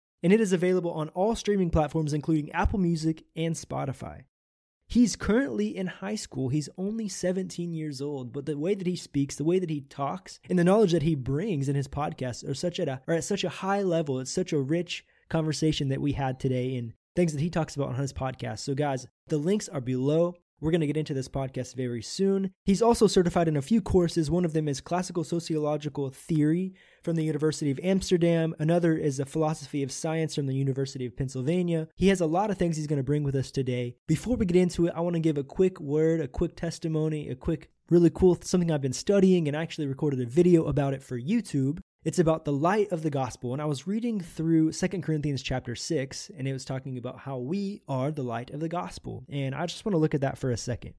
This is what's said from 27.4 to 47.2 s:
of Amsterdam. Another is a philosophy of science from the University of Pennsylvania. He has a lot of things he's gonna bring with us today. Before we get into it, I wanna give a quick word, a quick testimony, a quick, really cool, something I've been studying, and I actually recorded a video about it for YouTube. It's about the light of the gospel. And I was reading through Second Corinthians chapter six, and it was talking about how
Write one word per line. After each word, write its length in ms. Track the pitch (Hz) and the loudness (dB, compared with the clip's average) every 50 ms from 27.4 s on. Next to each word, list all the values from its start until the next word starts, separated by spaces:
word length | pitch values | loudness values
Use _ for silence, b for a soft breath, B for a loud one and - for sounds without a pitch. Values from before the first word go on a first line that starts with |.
| 151 156 143 - 156 143 | 0 0 0 0 0 -2
of 100 | 135 - 165 | -2 0 0
Amsterdam. 720 | 185 190 190 190 - 190 170 170 170 170 165 160 160 160 - | 2 2 2 2 2 2 4 4 4 4 4 2 0 -2 0
Another 360 | 151 156 170 175 170 165 160 | 0 2 4 4 4 4 2
is 240 | 156 - 151 135 139 | 2 0 0 -2 -2
a 60 | 135 | -4
philosophy 580 | - - 160 156 156 156 - 143 - - 143 139 | -4 -2 0 0 0 -2 -4 -6 -6 -4 -4 -4
of 80 | 131 | -4
science 440 | - - - 160 160 160 160 156 - | -6 -6 -4 -2 -2 -2 -2 -2 -2
from 100 | 156 143 | -2 -2
the 100 | 135 131 | -2 -2
University 520 | 135 135 135 131 135 135 135 - 131 127 | 0 0 0 0 -2 -4 -4 -6 -6 -8
of 100 | 120 117 | -6 -6
Pennsylvania. 720 | - 139 131 - 127 123 143 175 180 180 175 170 160 156 160 _ | -6 -6 -4 -4 -2 -2 0 0 0 0 0 0 -2 -2 -6 _
He 120 | - 175 190 | 2 4 4
has 120 | 196 180 | 4 4
a 60 | 170 | 2
lot 240 | 156 160 185 208 220 | 2 2 0 0 0
of 80 | 190 - | 0 0
things 180 | 175 170 165 | 0 0 0
he's 100 | 156 151 | -2 -2
gonna 160 | 147 156 139 131 | -2 -2 -2 0
bring 200 | 127 147 151 147 | 0 0 0 0
with 140 | 139 135 | 0 -2
us 140 | 135 127 - | -2 -4 -4
today. 460 | - 139 131 127 123 123 123 123 - _ _ | -4 -4 -4 -2 -4 -4 -6 -6 -10 _ _
Before 300 | - 160 - - 214 254 | -2 -2 -2 0 -2 -2
we 80 | 240 226 | 0 0
get 160 | 175 175 180 | 4 4 4
into 240 | 180 175 - - 170 | 4 4 2 2 0
it, 80 | 170 - | 0 2
I 60 | 160 | 0
wanna 200 | 170 175 175 165 | -2 0 0 2
give 180 | 160 165 151 143 | 2 2 0 0
a 60 | 139 | -2
quick 360 | - - - 185 185 185 - | -2 0 2 2 2 2 -2
word, 400 | 160 139 147 156 160 160 165 165 | -4 -2 2 2 4 4 2 2
a 80 | 147 131 | -2 -4
quick 280 | - - 180 165 - | -2 -2 -2 -2 -2
testimony, 760 | - - 165 - - - 160 156 151 156 160 156 151 147 - | -4 -6 -6 -6 -4 -4 -2 0 0 0 0 -2 -4 -6 -8
a 40 | 127 | -10
quick, 360 | 135 - 165 165 - - - _ _ _ - | -6 -4 -2 -2 -4 -6 -12 _ _ _ 4
really 220 | 165 175 170 165 | 6 8 8 6
cool, 260 | - - 185 185 170 170 - | 6 6 6 6 6 4 2
something 280 | - - 180 175 165 | 0 0 2 2 2
I've 120 | 156 143 135 | 0 0 0
been 100 | 131 131 | -2 -4
studying, 560 | - - - 202 202 190 190 185 175 160 143 | -2 0 2 6 6 8 8 8 6 4 2
and 80 | 143 | -2
I 60 | 151 165 | -2 -4
actually 240 | 160 - - 151 | -6 -6 -4 -4
recorded 340 | 139 135 135 160 147 139 127 | -4 -2 -2 0 0 0 0
a 60 | 127 | -2
video 400 | 117 120 175 175 180 175 160 - | 2 4 6 8 8 8 8 6
about 260 | - 139 147 139 139 120 | 4 2 2 2 0 -2
it 100 | - - | -4 -6
for 160 | - 131 120 | -8 -10 -6
YouTube. 600 | 123 151 226 240 - - - 139 131 131 147 175 - _ _ _ - | -2 0 0 0 0 0 0 0 0 0 -2 -4 -8 _ _ _ -4
It's 160 | 165 - 185 | 0 2 4
about 280 | 170 160 160 160 - | 4 4 2 2 0
the 60 | 151 143 | -2 0
light 380 | 139 151 175 202 220 202 202 180 | 2 2 2 2 2 2 0 -2
of 100 | 160 156 | -2 -2
the 80 | 156 | -2
gospel. 420 | 139 139 131 117 - - - 120 127 | -2 -2 -4 -4 -6 -8 -8 -6 -4
And 80 | 147 | -4
I 60 | 151 | -2
was 200 | 151 147 135 - | -2 -4 -4 -4
reading 340 | 185 208 226 226 240 220 202 165 | -4 -4 -2 -2 -2 -2 -4 -6
through 500 | 170 - - 160 165 165 160 160 160 - | -8 -6 -2 2 4 4 6 4 4 2
Second 300 | - 190 180 202 180 143 | 0 -2 -2 -2 -4 -2
Corinthians 400 | - 156 151 143 151 139 120 - | -2 -2 -2 -2 -2 -2 -4 -4
chapter 340 | - 135 127 - - 117 | -4 -4 -4 -4 -6 -8
six, 540 | - - - 170 139 131 135 - - - - 208 | -8 -4 -2 -2 -2 -2 -4 -8 -12 -14 -14 -10
and 140 | 151 131 135 | -6 -6 -4
it 60 | 135 | -4
was 100 | 131 - | -6 -6
talking 320 | - - 131 131 139 127 | -8 -8 -8 -8 -8 -8
about 220 | 123 117 123 - | -8 -8 -10 -12
how 180 | 101 | -10